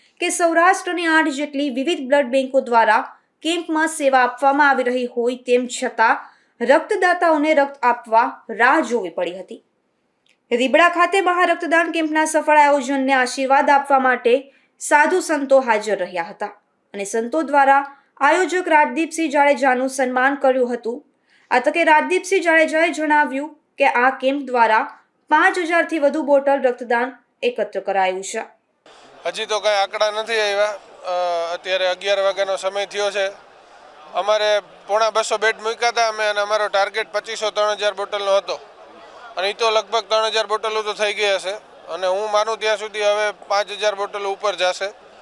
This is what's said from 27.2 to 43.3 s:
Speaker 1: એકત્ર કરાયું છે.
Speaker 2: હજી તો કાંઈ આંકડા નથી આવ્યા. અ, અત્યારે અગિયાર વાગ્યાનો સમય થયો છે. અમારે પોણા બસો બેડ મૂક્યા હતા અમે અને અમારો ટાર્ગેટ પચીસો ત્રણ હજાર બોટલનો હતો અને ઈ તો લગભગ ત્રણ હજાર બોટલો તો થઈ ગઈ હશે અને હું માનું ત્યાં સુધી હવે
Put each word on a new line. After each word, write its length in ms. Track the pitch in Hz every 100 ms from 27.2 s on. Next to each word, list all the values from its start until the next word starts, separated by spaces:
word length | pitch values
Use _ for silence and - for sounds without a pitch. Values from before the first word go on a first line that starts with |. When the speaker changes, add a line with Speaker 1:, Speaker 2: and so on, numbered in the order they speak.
| _ _
Speaker 1:
એકત્ર 380 | 240 240 208 196
કરાયું 420 | 190 190 185 185
છે. 200 | 196 220 - _ _ _ _ - - - 170
Speaker 2:
હજી 200 | 175 220
તો 140 | 208
કાંઈ 160 | 202 202
આંકડા 340 | 196 208 214
નથી 300 | 214 220 226
આવ્યા. 340 | 208 202 208 202 - -
અ, 80 | - 180 175 170 165
અત્યારે 360 | 175 185 185 185
અગિયાર 320 | 180 196 196
વાગ્યાનો 360 | 196 190 196 185
સમય 300 | 190 202 196
થયો 240 | 202 208
છે. 180 | 202 196 202 - - - - - - -
અમારે 460 | 180 196 214 214 208 - - -
પોણા 240 | 208 220
બસો 280 | 214 214 214
બેડ 220 | 220 202
મૂક્યા 280 | 214 226 240
હતા 200 | 226 226
અમે 200 | 214 214
અને 120 | 208
અમારો 280 | 202 214 208
ટાર્ગેટ 440 | 196 202 208 214
પચીસો 380 | 208 214 220 214
ત્રણ 200 | 202 208
હજાર 240 | 202 208
બોટલનો 420 | 190 196 208 196 196
હતો 240 | 190 147 - - - - - - - -
અને 140 | 190
ઈ 20 |
તો 180 | 208 226
લગભગ 300 | 220 202 220 202
ત્રણ 160 | 220
હજાર 220 | 220 220 208
બોટલો 360 | 214 220 214
તો 100 | 214
થઈ 220 | 202 214
ગઈ 200 | 202 202
હશે 180 | 190 175 208 - - -
અને 180 | 165 185
હું 240 | 190 214
માનું 280 | 208 214 220
ત્યાં 180 | 214 208
સુધી 260 | 214 208
હવે 280 | 208 208 214